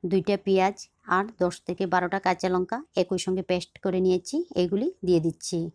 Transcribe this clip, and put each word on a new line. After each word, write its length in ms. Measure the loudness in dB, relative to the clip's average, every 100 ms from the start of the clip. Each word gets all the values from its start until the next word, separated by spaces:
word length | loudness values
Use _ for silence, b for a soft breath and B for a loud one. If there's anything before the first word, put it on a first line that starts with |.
দুইটা 300 | 2 0 2 -2
পেঁয়াজ 320 | 2 4 2 0 -16 _ -2
আর 180 | 0 0 -2
দশ 160 | -2 -2 -10
থেকে 180 | -4 0
বারোটা 320 | 0 0 -2
কাঁচা 300 | -2 0 0
লঙ্কা 300 | -2 -2 -6 -6 -2
একই 220 | -2 -2
সঙ্গে 240 | -2 -4
পেস্ট 300 | 0 -4 -4 -6
করে 140 | -2 2
নিয়েছি, 360 | 2 2 -2 -6 -4
এগুলি 320 | -2 0 0 -2 -4
দিয়ে 160 | 2 2
দিচ্ছি। 380 | 2 -4 -6 -4 -6